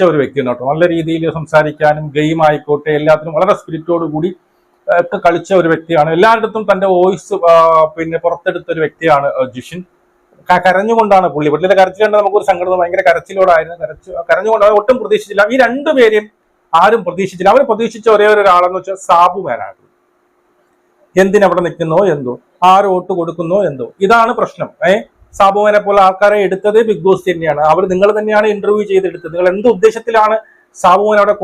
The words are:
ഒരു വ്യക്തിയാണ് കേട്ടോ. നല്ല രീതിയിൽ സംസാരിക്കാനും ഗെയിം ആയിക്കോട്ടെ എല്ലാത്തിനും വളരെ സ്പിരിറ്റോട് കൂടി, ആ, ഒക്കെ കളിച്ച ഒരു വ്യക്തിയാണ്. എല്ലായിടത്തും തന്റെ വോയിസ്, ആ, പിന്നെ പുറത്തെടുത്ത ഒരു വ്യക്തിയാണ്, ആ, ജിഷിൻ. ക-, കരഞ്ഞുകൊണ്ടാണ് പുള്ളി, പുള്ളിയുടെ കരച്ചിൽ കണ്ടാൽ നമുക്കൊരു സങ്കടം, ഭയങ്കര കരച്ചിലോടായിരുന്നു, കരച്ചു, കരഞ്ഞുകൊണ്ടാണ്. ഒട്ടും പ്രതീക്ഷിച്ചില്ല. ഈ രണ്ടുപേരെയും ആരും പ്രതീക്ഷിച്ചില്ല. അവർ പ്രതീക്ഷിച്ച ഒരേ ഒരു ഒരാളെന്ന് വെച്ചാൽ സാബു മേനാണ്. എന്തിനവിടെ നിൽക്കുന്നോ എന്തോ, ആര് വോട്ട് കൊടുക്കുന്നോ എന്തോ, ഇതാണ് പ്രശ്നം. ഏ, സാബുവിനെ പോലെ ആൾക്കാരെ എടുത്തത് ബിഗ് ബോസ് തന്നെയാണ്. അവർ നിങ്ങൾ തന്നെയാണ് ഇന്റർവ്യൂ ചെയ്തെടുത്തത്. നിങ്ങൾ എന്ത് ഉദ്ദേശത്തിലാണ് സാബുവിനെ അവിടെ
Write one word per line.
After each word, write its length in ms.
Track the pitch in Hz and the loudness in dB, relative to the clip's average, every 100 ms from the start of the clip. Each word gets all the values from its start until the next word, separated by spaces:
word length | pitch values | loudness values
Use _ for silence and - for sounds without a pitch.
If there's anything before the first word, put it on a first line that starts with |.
| 185 | 0
ഒരു 60 | 156 | 2
വ്യക്തിയാണ് 280 | 131 139 127 | -2 -4 -4
കേട്ടോ. 140 | 120 127 | -6 -4
നല്ല 160 | 156 175 | 0 0
രീതിയിൽ 320 | 165 160 165 160 156 | 0 -4 -4 -4 -6
സംസാരിക്കാനും 680 | 151 156 151 147 151 151 151 139 | -2 0 0 0 -2 -2 -4 -2
ഗെയിം 220 | 151 160 156 | -2 2 0
ആയിക്കോട്ടെ 440 | 151 147 147 156 151 | 0 -2 -4 -2 -2
എല്ലാത്തിനും 360 | 151 156 160 156 | 2 0 0 -2
വളരെ 180 | 190 - | 0 -2
സ്പിരിറ്റോട് 460 | - 160 160 170 165 151 | -4 -12 -4 -4 -4 -4
കൂടി, 160 | 175 180 _ _ _ _ - | -6 -8 _ _ _ _ -2
ആ, 140 | 175 | -2
ഒക്കെ 160 | 175 196 175 | -2 -2 0
കളിച്ച 260 | 170 165 | 0 0
ഒരു 140 | 190 165 | 0 2
വ്യക്തിയാണ്. 360 | 160 - 165 151 165 | -2 -2 0 0 2
എല്ലായിടത്തും 480 | 220 226 214 220 196 | 2 2 -2 -6 -2
തന്റെ 180 | 180 190 180 | 0 2 2
വോയിസ്, 400 | 180 185 - 196 170 | 2 -2 -6 -2 4
ആ, 40 | 165 165 160 156 165 | 4 4 2 0 -2
പിന്നെ 200 | 165 165 170 | -8 -4 -4
പുറത്തെടുത്ത 420 | 170 190 175 - 160 | -4 -6 -6 -8 -4
ഒരു 80 | 151 | -4
വ്യക്തിയാണ്, 440 | - 160 143 139 131 | -4 0 2 0 -4
ആ, 40 | 127 123 | -6 -6
ജിഷിൻ. 240 | - 170 180 _ _ _ _ _ - | -16 -16 -18 _ _ _ _ _ -4
ക-, 140 | 180 190 | 0 0
കരഞ്ഞുകൊണ്ടാണ് 600 | 180 214 226 214 190 180 | 0 0 0 2 2 2
പുള്ളി, 200 | 143 151 | -2 -2
പുള്ളിയുടെ 260 | 147 185 190 | -2 0 2
കരച്ചിൽ 240 | 185 185 | 2 2
കണ്ടാൽ 160 | 214 208 | 0 2
നമുക്കൊരു 260 | 202 202 - | 0 0 0
സങ്കടം, 300 | 180 180 185 | -2 -2 -2
ഭയങ്കര 220 | 175 185 180 | 0 0 2
കരച്ചിലോടായിരുന്നു, 680 | 170 - 190 185 165 160 170 | 0 -2 -2 2 2 0 -8
കരച്ചു, 300 | 156 156 190 170 - | -12 -14 -14 -14 -2
കരഞ്ഞുകൊണ്ടാണ്. 440 | 165 214 220 202 208 | -2 0 2 4 2
ഒട്ടും 180 | 208 247 | 2 -2
പ്രതീക്ഷിച്ചില്ല. 420 | 208 208 202 196 208 | 0 -4 -2 -2 0
ഈ 40 | 262 233 | 2 0
രണ്ടുപേരെയും 580 | 262 294 269 226 214 214 _ _ _ _ | 0 -2 2 2 2 -4 _ _ _ _
ആരും 280 | 165 190 226 180 | 2 2 2 -4
പ്രതീക്ഷിച്ചില്ല. 460 | 165 185 175 190 | -6 -8 -2 2
അവർ 80 | 240 269 | 2 2
പ്രതീക്ഷിച്ച 400 | 208 226 226 226 | -2 -4 -4 0
ഒരേ 120 | 208 208 | 2 4
ഒരു 80 | 214 | 4
ഒരാളെന്ന് 360 | 196 180 180 185 | 4 4 2 -2
വെച്ചാൽ 180 | 185 190 - | -8 -12 -2
സാബു 340 | 170 180 190 165 | 2 2 0 -8
മേനാണ്. 340 | 113 98 - _ _ _ _ _ _ _ _ _ _ _ _ _ 185 | -8 -10 -16 _ _ _ _ _ _ _ _ _ _ _ _ _ -2
എന്തിനവിടെ 460 | 190 208 190 175 175 | 0 2 2 0 -4
നിൽക്കുന്നോ 340 | - 165 160 202 | -6 -2 0 0
എന്തോ, 200 | 147 123 127 _ _ | -2 -6 -10 _ _
ആര് 240 | 180 190 202 | 2 4 2
വോട്ട് 220 | 180 180 180 | -2 -4 -6
കൊടുക്കുന്നോ 380 | 165 165 165 196 180 | -6 -8 -4 -2 -2
എന്തോ, 160 | 135 117 - 190 | -6 -12 -6 0
ഇതാണ് 260 | 233 226 233 | 2 2 -2
പ്രശ്നം. 300 | 185 - 156 - 165 | -6 -6 -12 -4 -2
ഏ, 20 | 208 - _ _ - | -2 -4 _ _ 0
സാബുവിനെ 420 | 196 202 208 208 190 | 0 2 0 0 0
പോലെ 140 | 202 | 2
ആൾക്കാരെ 360 | 190 190 208 208 190 | 2 2 2 2 0
എടുത്തത് 320 | 190 208 214 220 | -2 0 0 0
ബിഗ് 140 | 180 180 | 0 0
ബോസ് 200 | 185 190 | 0 -2
തന്നെയാണ്. 340 | 170 160 147 151 | -4 -4 0 2
അവർ 140 | 165 190 | 2 0
നിങ്ങൾ 180 | 185 202 214 | 0 0 0
തന്നെയാണ് 280 | 214 214 214 202 | -2 0 0 -2
ഇന്റർവ്യൂ 280 | 196 208 202 | -2 -2 0
ചെയ്തെടുത്തത്. 420 | 190 185 165 160 | -2 -2 -8 -10
നിങ്ങൾ 160 | 170 180 | -2 -2
എന്ത് 140 | 190 240 196 | 0 0 2
ഉദ്ദേശത്തിലാണ് 600 | 220 220 226 220 214 220 - _ _ - | 0 0 -2 0 2 0 -6 _ _ -2
സാബുവിനെ 460 | 180 185 208 214 | 2 2 2 2
അവിടെ 120 | 208 208 | 2 0